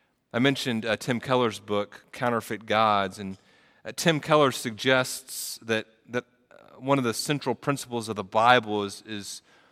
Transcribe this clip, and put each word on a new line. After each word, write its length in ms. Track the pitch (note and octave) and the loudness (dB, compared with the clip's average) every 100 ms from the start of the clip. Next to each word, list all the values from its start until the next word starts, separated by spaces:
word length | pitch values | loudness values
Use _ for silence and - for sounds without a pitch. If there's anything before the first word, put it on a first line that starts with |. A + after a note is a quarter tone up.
| _ _ _ | _ _ _
I 60 | A#2 | 2
mentioned, 460 | C3+ C3+ C3 A2+ A2+ | 2 2 -2 -4 -2
uh, 120 | G#2 | -4
Tim 240 | - A#2 | -2 -4
Keller's 380 | C3+ B2+ A#2 G2+ | 0 2 2 -2
book, 440 | G#2 G2+ G2+ - _ | -4 -2 -2 -10 _
Counterfeit 540 | - B2 A#2 - G#2 A2+ | -4 -2 -2 -4 -10 0
Gods, 540 | G#2+ A2 G2+ F#2+ G2+ | 2 4 4 0 -4
and, 180 | G2 F#2+ _ _ _ _ - | -10 -12 _ _ _ _ -14
uh, 80 | - | -2
Tim 240 | E3+ D3+ | 0 0
Keller 320 | - D3+ C3+ | 4 4 4
suggests 1080 | - B2 G#2+ C3 C3 B2+ - - - - - | 2 -8 -4 2 2 2 -6 -12 -12 -10 -12
that, 240 | A2+ A2 - _ - | -4 -4 -4 _ -8
that, 160 | A#2+ - _ _ | -8 -8 _ _
uh, 40 | - - - | -20 -20 -12
one 180 | C3 C#3 | 0 2
of 60 | |
the 100 | A#2+ | 2
central 420 | G#2+ - C#3+ C3 A2+ | -2 -4 -4 -2 -4
principles 540 | - C#3 B2+ A#2+ A2 | -2 -4 -4 -6 -6
of 60 | G#2+ | -6
the 80 | |
Bible 600 | F#2 A2 A#2 B2 G#2+ G#2 | -2 2 6 6 4 -2
is, 200 | G2+ - A2 | -2 -8 -12
is 340 | G#2+ F#2+ - _ _ _ | -12 -10 -16 _ _ _